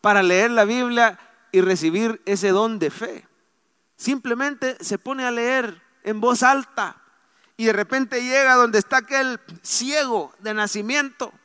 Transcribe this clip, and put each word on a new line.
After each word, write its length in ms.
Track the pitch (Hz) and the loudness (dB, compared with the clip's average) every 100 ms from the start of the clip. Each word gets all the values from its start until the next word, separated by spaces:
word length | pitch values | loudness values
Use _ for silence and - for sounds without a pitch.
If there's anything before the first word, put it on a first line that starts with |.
para 200 | 208 202 | 4 4
leer 300 | 185 180 233 | 4 4 4
la 140 | 233 208 | 4 4
Biblia 520 | 240 247 240 226 185 - _ _ | 2 -2 2 2 0 -20 _ _
y 80 | 185 | 2
recibir 600 | 185 180 160 180 226 226 - | 2 0 0 0 -2 -4 -4
ese 240 | 196 202 | -2 0
don 300 | 190 226 220 | 2 0 -2
de 100 | 175 | -6
fe. 360 | - 226 - - _ _ _ _ _ _ _ | -6 -12 -12 -20 _ _ _ _ _ _ _
Simplemente 800 | - 269 247 233 277 277 262 254 | -4 -4 -4 -4 -4 -4 -8 -6
se 180 | 165 196 | -8 -8
pone 260 | - 269 254 | -6 -6 -4
a 60 | |
leer 500 | 240 233 262 233 170 _ _ | -4 -2 -2 -4 -10 _ _
en 160 | 196 214 | -8 -2
voz 240 | 233 247 | 0 4
alta 580 | 254 277 254 - 190 - _ _ _ _ _ - | 4 2 -2 -6 -8 -8 _ _ _ _ _ -2
y 80 | |
de 80 | 226 | 0
repente 500 | 208 208 262 262 247 | 0 -2 -2 -2 -4
llega 340 | 247 262 269 254 | 0 2 4 6
donde 220 | 233 214 | 6 2
está 180 | - 262 | 2 -2
aquel 420 | 226 269 262 247 - 170 | 0 -2 -2 -4 -12 -18
ciego 720 | - - 254 302 269 226 143 _ | -6 -6 -2 -2 0 -2 -6 _
de 140 | 214 | -8
nacimiento 760 | 214 208 208 208 285 277 _ 226 _ | -4 -4 -4 -2 -2 -2 _ -12 _